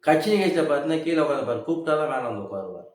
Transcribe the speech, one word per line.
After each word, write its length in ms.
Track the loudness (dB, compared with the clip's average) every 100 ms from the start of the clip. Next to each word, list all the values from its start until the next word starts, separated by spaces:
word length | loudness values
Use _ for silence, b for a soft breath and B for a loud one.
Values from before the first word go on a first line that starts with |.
கட்சி 240 | 4 2 4
நிகழ்ச்சியில 320 | 4 4 2 2
பாத்தீங்கன்னா 340 | 0 0 -2 0
கீழே 160 | 0
உட்காந்துப்பாரு, 380 | 2 0 -2 -4 -2
கூப்பிட்டா 260 | -4 0 0
தான் 120 | 0
மேல 140 | -2 -4
வந்து 160 | -6 -8
உட்காருவார். 360 | -8 -8 -12 -16